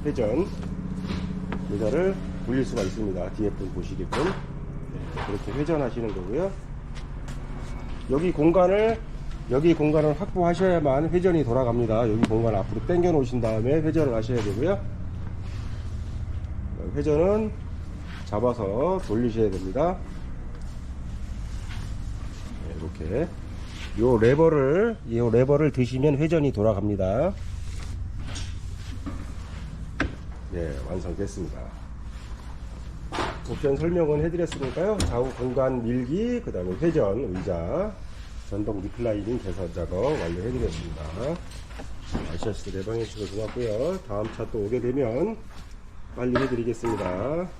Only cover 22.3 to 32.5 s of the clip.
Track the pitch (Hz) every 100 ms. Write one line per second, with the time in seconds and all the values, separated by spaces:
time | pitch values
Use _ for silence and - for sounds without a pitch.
22.3 | - - - - 76 78 - 80 113 170
23.3 | - - - - - - - 123 117 113
24.3 | 139 165 151 135 170 226 220 123 117 120
25.3 | 117 131 143 151 127 120 127 147 135 156
26.3 | 165 143 104 110 98 104 101 92 110 170
27.3 | 196 - - - - - - - - -
28.3 | - - - - - - - - - -
29.3 | - - - - - - - - - -
30.3 | - - 87 80 67 64 90 87 85 98
31.3 | 104 80 - - - - - - - -
32.3 | - -